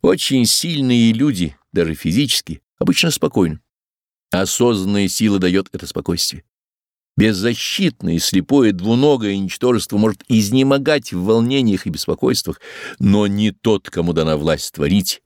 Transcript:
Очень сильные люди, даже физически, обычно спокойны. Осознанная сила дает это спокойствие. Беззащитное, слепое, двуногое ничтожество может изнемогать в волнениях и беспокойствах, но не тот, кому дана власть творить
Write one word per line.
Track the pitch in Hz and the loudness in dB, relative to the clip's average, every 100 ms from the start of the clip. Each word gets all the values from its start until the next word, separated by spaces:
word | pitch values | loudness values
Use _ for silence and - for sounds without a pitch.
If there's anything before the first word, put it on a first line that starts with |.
Очень | 170 190 - 135 | 2 0 0 0
сильные | 113 - 170 156 131 120 113 | 2 0 -2 -2 2 4 4
люди, | 113 147 101 82 - _ | 4 0 0 -4 -6 _
даже | - 85 | -2 -2
физически, | 78 - 95 147 - - 80 _ _ | -2 -2 -2 0 -4 -6 -14 _ _
обычно | - - 170 | -2 0 0
спокойны. | - - - 85 78 _ _ _ _ _ _ _ | -2 -2 0 0 -2 _ _ _ _ _ _ _
Осознанная | 90 95 - 120 110 95 101 98 | -4 -2 2 2 2 0 0 0
сила | - 110 101 | 0 0 2
дает | 92 92 95 | 2 0 -2
это | - - | -12 -10
спокойствие. | - - 87 - - _ _ _ _ _ _ _ - | -10 -6 -4 -4 -8 _ _ _ _ _ _ _ 2
Беззащитное, | 107 95 110 117 - - 185 - 92 82 | 2 2 -2 -2 -6 -2 -2 -2 -4 -2
слепое, | - 95 85 139 113 | 0 -2 2 4 4
двуногое | 95 98 120 143 135 104 98 | 2 0 2 2 2 0 -4
ничтожество | 95 - 127 117 - 104 | -6 -2 0 0 0 0
может | 110 98 - | 0 -2 0
изнемогать | 110 101 127 135 139 139 147 - | 2 2 2 2 2 2 -2 -2
в | 90 | -4
волнениях | 90 113 117 139 120 95 | 2 2 2 2 2 0
и | - | -2
беспокойствах, | - - - 127 127 - - - - - - | -6 -6 -2 0 -2 -4 -10 -14 -16 -16 -2
но | 107 104 104 | 2 2 2
не | 101 107 | 0 -2
тот, | 95 - 101 - | -2 0 0 -2
кому | - 85 | -4 -2
дана | 82 80 78 | 0 0 0
власть | 78 78 - | 0 -2 -4
творить | - 87 98 - - | -4 0 0 0 -8